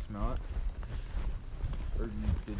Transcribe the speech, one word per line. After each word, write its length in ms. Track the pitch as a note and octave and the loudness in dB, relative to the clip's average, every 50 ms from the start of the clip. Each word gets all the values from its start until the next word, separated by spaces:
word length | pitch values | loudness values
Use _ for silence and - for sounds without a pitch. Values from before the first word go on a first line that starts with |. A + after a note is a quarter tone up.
| - | -4
smell 260 | - G#2+ G2+ A2 A#2 B2+ | -4 -2 0 2 2 2
it? 60 | - - - - - - - - - - - - - - - - - - - - - - - - - - - - - - - - - | 0 -2 0 0 0 0 0 0 -2 -4 -2 -2 -4 -2 -2 -2 0 0 0 -2 -2 -4 -6 -4 -2 -2 0 0 0 0 2 2 2
Or 40 | A2 | 2
did 80 | A2+ G#2 G#2+ G#2+ G#2+ - - - A2+ G#2 | 0 0 2 4 4 4 4 2 -2 -2